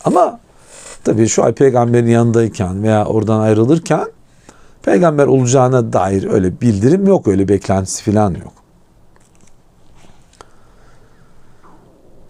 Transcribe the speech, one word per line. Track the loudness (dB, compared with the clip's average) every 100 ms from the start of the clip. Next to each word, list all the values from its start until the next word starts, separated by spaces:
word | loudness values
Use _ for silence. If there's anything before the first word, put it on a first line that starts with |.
Ama | -2 0 0 -4 _ _ -20 -20 -20 -10
tabii | -4 0 0
Şuayb | 0 -2 2
peygamberin | 2 2 0 0 2
yanındayken | 2 2 0 -2 -4 -6 -4
veya | 0 0
oradan | 0 -2 0 0
ayrılırken | 2 2 2 0 0 -4 -6 -14 _ _ -20 -20 -20 -10
peygamber | -2 2 2 2 2
olacağına | 2 2 2 2 0 0
dair | -2 0 -2 0
öyle | 0 -2 0
bildirim | -2 0 0 2 2
yok, | 0 0
öyle | 0 0
beklentisi | -2 0 -4 -4 -6
filan | -2 0 0
yok. | -4 -12 _ _ _ _ _ -20 _ _ _ -20 -20 _ _ -20 -20 -20 -20 -20 -20 -20 -20 -20 -20 -20 -20 -20 _ -20 -20 -20 -20 -20 -20 _ _ _ -20